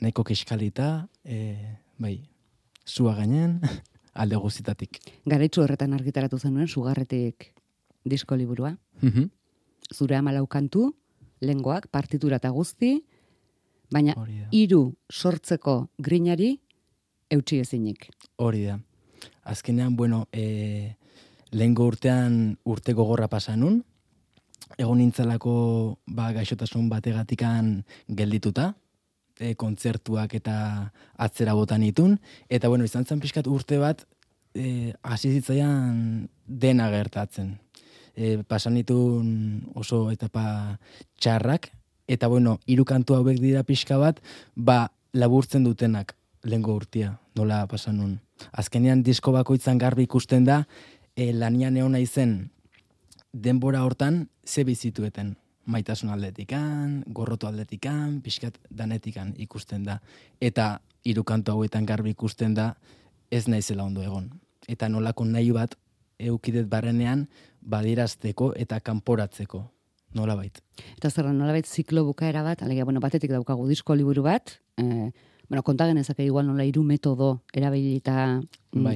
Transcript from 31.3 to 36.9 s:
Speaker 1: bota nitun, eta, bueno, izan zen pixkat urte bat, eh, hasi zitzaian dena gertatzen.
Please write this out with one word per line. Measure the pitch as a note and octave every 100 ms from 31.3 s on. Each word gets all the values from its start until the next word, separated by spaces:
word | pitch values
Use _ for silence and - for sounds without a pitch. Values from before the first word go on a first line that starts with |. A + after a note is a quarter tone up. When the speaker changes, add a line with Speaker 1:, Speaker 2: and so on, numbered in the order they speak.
| - A2
Speaker 1:
bota | G#2+ G#2 A2
nitun, | G#2+ G2+ F#3 G3+ - - _
eta, | B2 A#2+
bueno, | B2 A2+
izan | B2 B2+
zen | D3
pixkat | C#3 D#3 C3
urte | C#3 - D3
bat, | C#3+ B2+ - _ _ _ _ -
eh, | C3 B2 A#2 -
hasi | C3 A2+ C3+
zitzaian | C#3 B2 C3+ C#3+ C#3 B2 A#2 A2+ A2+ - - -
dena | C3 C3 B2
gertatzen. | A2